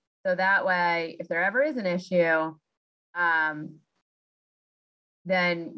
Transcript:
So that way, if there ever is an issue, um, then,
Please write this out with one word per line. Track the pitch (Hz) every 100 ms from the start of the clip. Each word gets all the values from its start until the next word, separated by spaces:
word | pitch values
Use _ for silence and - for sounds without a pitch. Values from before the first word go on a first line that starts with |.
| _ _
So | 190 180
that | 190 196
way, | 190 180 170 170 165 -
if | 170
there | 170
ever | 190 240
is | 302 254
an | 185
issue, | 180 - 180 165 160 160 156 _ _ _ _ _ 175
um, | 170 160 156 151 156 - _ _ _ _ _ _ _ _ _ _ _ _ _ _
then, | 175 185 180 170 160